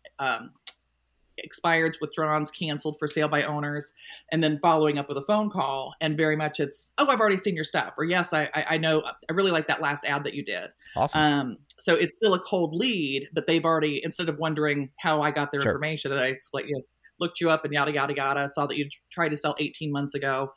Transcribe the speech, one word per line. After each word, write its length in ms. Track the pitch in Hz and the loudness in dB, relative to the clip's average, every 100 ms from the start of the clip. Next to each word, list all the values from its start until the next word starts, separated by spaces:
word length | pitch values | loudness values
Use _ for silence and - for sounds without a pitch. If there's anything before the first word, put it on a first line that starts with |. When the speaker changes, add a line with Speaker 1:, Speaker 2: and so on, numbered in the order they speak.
| - - | -14 -4
Speaker 1:
um, 320 | 135 117 120 _ - - _ _ _ _ _ - - | -2 -2 -6 _ -10 -10 _ _ _ _ _ -16 -10
expireds, 560 | - 170 165 160 160 | -2 2 4 2 0
withdrawns, 480 | 147 - 156 151 151 | -6 -2 0 0 -2
canceled, 460 | - 160 147 156 151 | -6 -4 -4 -4 -4
for 100 | 147 | -4
sale 200 | 156 151 | 0 0
by 160 | 147 | 2
owners, 500 | 147 147 147 147 147 - - - - | 0 -2 -4 -4 -8 -12 -18 -16 -4
and 100 | 160 | 2
then 140 | 156 151 | 2 4
following 380 | 175 160 156 147 | 4 6 4 2
up 100 | 143 | -2
with 120 | 139 | -4
a 20 | |
phone 300 | 143 214 214 | 0 0 0
call. 420 | 190 139 135 135 - | 0 -2 -2 -6 -4
And 160 | 160 151 | -2 2
very 180 | 156 151 | 2 2
much 240 | 151 151 | -2 -2
it's, 320 | 143 - - - | -2 -4 -6 0
"Oh, 100 | 277 | 2
I've 120 | 247 | 4
already 180 | 220 190 | 4 2
seen 160 | 202 | 0
your 100 | 170 | -2
stuff," 300 | 156 151 113 - | -2 -2 -2 -2
or, 100 | 160 | 0
"Yes, 280 | 180 170 | 0 2
I, 120 | 156 147 151 | 0 0 -2
I, 100 | - | 0
I 80 | 160 | 0
know, 260 | 160 156 | 2 2
I 300 | - - - | 0 -8 -4
really 180 | 170 196 | 2 4
like 160 | 165 156 | 2 2
that 120 | 143 | 0
last 240 | 151 143 | 0 -2
ad 200 | - 143 | -2 -2
that 100 | 147 | -2
you 100 | 143 | -6
did." 260 | 139 90 92 _ - - | -4 -6 -6 _ -8 -2
Speaker 2:
Awesome. 260 | 139 156 | 0 4
Speaker 1:
Um, 360 | 151 143 127 107 - - | 4 4 0 -6 -14 -4
so 160 | - | 2
it's 220 | 165 175 - | 4 2 2
still 180 | 220 | 2
a 60 | 180 | 2
cold 340 | - 190 165 | 0 0 0
lead, 560 | 165 254 208 143 139 139 | 0 0 0 -2 -2 -4
but 120 | 156 151 | -4 2
they've 180 | 165 | 2
already, 380 | 165 160 151 143 | 4 2 2 -2
instead 260 | 165 - 165 | -4 -4 -4
of 100 | 147 | -2
wondering 500 | 160 151 151 143 135 - | -2 0 0 0 -4 -4
how 240 | 170 156 | 0 2
I 80 | 151 | 2
got 220 | 147 143 | 0 -2
their 100 | 143 | 0
Speaker 2:
Sure. 120 | 131 | 2
Speaker 1:
information, 380 | 98 151 156 139 | 0 -2 -4 -2
and 80 | 139 | 0
I 60 | 127 | 0
explained, 440 | 131 - 139 - | -2 -6 -6 -4
you 60 | 139 | -8
know, 60 | - _ _ - | -8 _ _ -6
looked 200 | 175 - | -4 0
you 120 | 170 | 2
up 120 | 160 | 2
and 80 | 143 | 2
yada, 220 | 147 143 | 0 2
yada, 220 | 147 139 143 | 0 0 0
yada, 340 | 135 139 143 | 0 0 -2
saw 160 | 147 147 | -2 -2
that 100 | - | -2
you 100 | 143 | -6
tr-, 140 | - - | -8 -10
tried 180 | - 165 | -2 -2
to 80 | 147 | 0
sell 180 | 151 143 | -2 -2
eighteen 320 | 151 - 156 | -4 -4 -4
months 240 | 143 143 143 | -2 -2 -2
ago, 360 | 139 135 139 | -2 0 -2